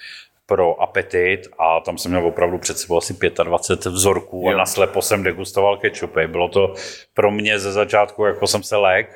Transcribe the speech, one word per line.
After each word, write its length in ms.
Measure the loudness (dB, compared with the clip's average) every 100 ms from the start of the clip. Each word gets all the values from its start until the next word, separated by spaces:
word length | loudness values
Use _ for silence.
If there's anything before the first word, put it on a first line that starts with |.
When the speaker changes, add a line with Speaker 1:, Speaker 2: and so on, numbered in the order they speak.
| -20 -20 -20 _ -2
Speaker 1:
pro 360 | 2 2 2
Apetit 640 | -2 -2 -2 0 0 0 -6 -2
a 220 | 2 2
tam 180 | -2 -6
jsem 120 | -2
měl 160 | 0 0
opravdu 320 | 2 0 0
před 200 | -4 -6
sebou 200 | -2 0
asi 160 | 0
pětadvacet 720 | -2 -2 0 0 0 0 -2 -2
vzorků 640 | 0 2 0 -2 -4 0
a 40 |
Speaker 2:
Jo. 60 | 0
Speaker 1:
naslepo 440 | 0 2 0 0
jsem 200 | 0 0
degustoval 540 | 0 -4 -4 2 2 2
kečupy. 500 | -2 -4 -4 -2 -2
Bylo 220 | 0 0
to 260 | 2 0 -2 -14 -16 -6
pro 160 | 0 2
mě 280 | 2 0 0
ze 140 | 0
začátku, 520 | 0 2 2 2 0
jako 220 | 0 0 -2
jsem 160 | -2
se 140 | -2 2
lék, 320 | 4 2 0